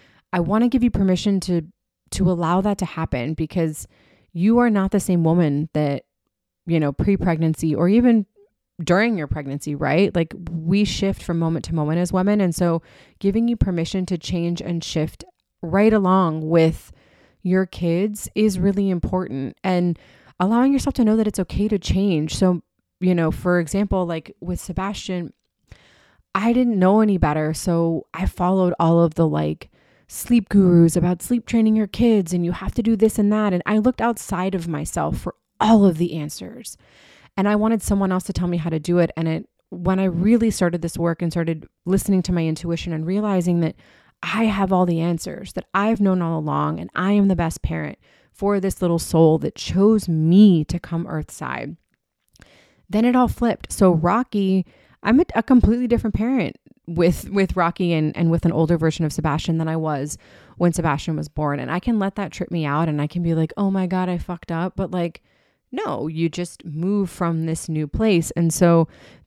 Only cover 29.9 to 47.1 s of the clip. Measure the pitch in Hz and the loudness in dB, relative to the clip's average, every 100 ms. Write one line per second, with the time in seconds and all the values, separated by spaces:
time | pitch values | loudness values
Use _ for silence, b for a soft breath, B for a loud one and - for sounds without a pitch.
29.9 | b _ - - 240 - 202 185 175 170 | b _ -10 0 0 4 4 6 6 6
30.9 | 170 180 180 - 247 - 233 220 220 208 | 4 0 -2 -2 -4 0 0 2 2 0
31.9 | - 233 214 165 175 170 - 196 - 220 | 0 2 2 0 -2 -2 -4 -6 -2 -2
32.9 | 220 220 - 202 214 208 180 - 214 220 | 2 2 2 0 2 0 -2 0 0 0
33.9 | - 233 226 - 175 185 185 170 147 160 | 0 -2 -4 -6 -4 -4 -4 -4 -6 -6
34.9 | - 151 170 - - _ - 214 220 196 | -4 -4 -4 -8 -12 _ 0 6 6 6
35.9 | 160 170 165 151 - 185 - - - b | 4 -2 -4 -8 -10 -14 -14 -18 -20 b
36.9 | b b b b - 202 208 220 226 - | b b b b -2 0 2 2 0 0
37.9 | 196 190 185 - 180 180 175 160 160 156 | 0 0 -2 -4 -4 -2 -2 -2 -4 0
38.9 | 175 165 - 165 160 - _ _ 180 180 | 2 2 0 -4 -4 -8 _ _ -6 -2
39.9 | 185 190 170 202 233 226 - 175 170 165 | 0 0 0 2 4 2 0 0 -2 -6
40.9 | - 170 170 170 175 165 160 - _ 175 | -4 -2 -2 -4 -2 -4 -4 -10 _ -2
41.9 | 190 - 190 175 175 160 156 170 165 175 | -2 2 0 0 0 0 -2 -4 -6 -4
42.9 | 156 160 196 208 190 175 175 160 - b | -6 -4 -2 0 0 2 0 0 -4 b
43.9 | b b _ 165 208 226 196 190 185 180 | b b _ -6 -2 0 0 0 2 2
44.9 | 165 170 170 - - 190 - - 196 214 | 0 0 -2 -6 -12 -12 -12 -6 -2 0
45.9 | 220 202 185 170 165 151 147 147 160 170 | 2 2 2 0 -2 -2 -2 -2 -4 -8
46.9 | - 190 | -4 0